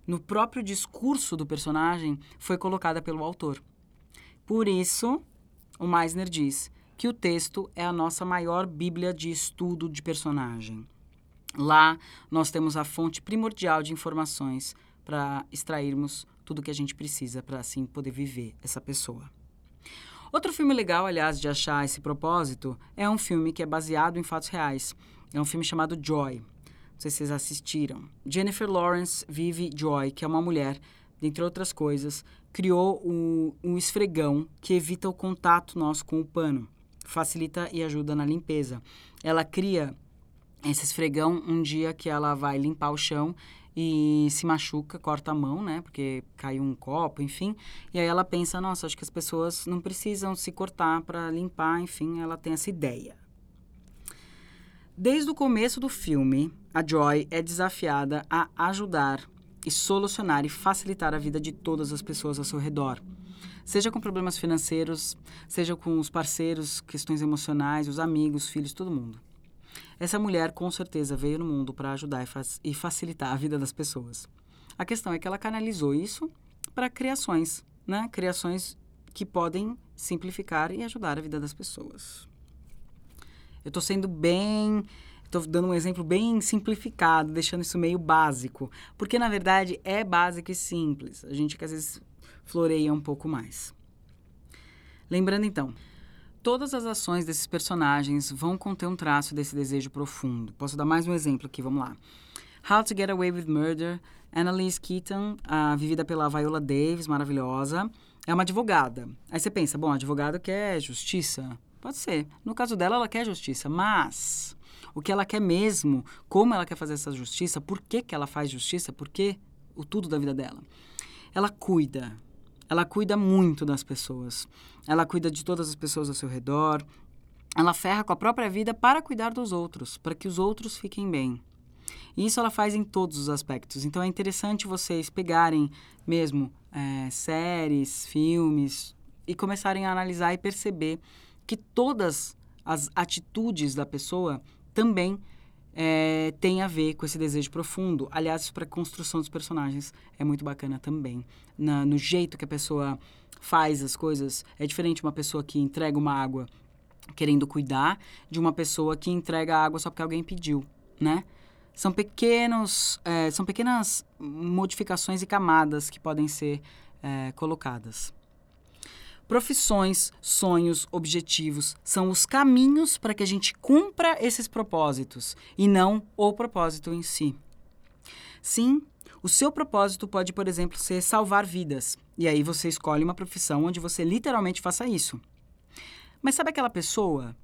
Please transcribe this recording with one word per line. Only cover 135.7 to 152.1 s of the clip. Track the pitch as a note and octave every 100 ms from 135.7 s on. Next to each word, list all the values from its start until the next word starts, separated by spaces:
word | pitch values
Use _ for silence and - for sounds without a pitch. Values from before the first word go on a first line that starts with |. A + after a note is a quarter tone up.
| - - - -
mesmo, | E3 D#3+ C#3+ C3 - -
é, | C#3+ C#3 C3+ C3
séries, | - - D#3+ F3 F3 D#3 C#3+ C3+ - -
filmes, | D3+ D#3 E3+ D#3+ D3+ C#3 - - - - - -
e | F3+
começarem | G3 G3 G3+ F#3+ F#3+
a |
analisar | F#3 F#3 F3 F3
e | F3+
perceber | G3+ G3 G#3 F3 D#3 E3 - - - - -
que | A3
todas | - - B3+ A#3+ F3+ C#3+ - - - - -
as | D#3+ D3 -
atitudes | F3 - - A3 A3+ F3 D3 C3
da | C#3
pessoa | C#3+ - F3+ F3 C3+ - - -
também, | - A3+ F#3+ F3+ G3 - - - - - -
é, | D#3+ D#3+ D#3+ D#3 D#3 D3+
têm | F#3 F#3
a | F#3+
ver | D#3+ D#3 D3+
com | D3+
esse | D#3+
desejo | D#3 D3 C#3+
profundo. | E3 D#3+ - F#3 D#3 C3+
Aliás, | D#3 D#3+ D#3+
isso | -
pra | - E3
construção | - E3 - D#3+ E3
dos | D3+
personagens | E3 D3 D#3+ C#3 C#3 C#3+ - - -
é |
muito | D3 C#3+
bacana | D3 C#3 C#3 C3+
também. | - D3+ C3 A#2+ B2 - - -
Na, | D3+ C#3+ C#3+
no | C#3+
jeito | -